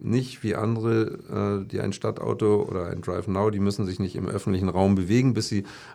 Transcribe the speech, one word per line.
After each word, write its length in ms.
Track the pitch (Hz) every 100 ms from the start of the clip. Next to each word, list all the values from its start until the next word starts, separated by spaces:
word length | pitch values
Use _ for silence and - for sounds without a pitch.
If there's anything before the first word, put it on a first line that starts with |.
nicht 440 | - 120 131 -
wie 100 | 107
andere, 1080 | 82 110 113 113 113 107 - - 101 101 101
äh, 20 | 95
die 140 | 101
ein 120 | 101
Stadtauto 680 | 98 110 104 110 110 107 104
oder 240 | - 92 87
ein 140 | 87
Drive 260 | - 90 92
Now, 240 | 95 107
die 80 | 101
müssen 260 | 101 98
sich 140 | 95 92
nicht 160 | 95
im 140 | - 95
öffentlichen 400 | 101 - 92 92
Raum 260 | 87 98
bewegen, 400 | 98 90 120 131
bis 140 | 113 104
sie 160 | 104 - - -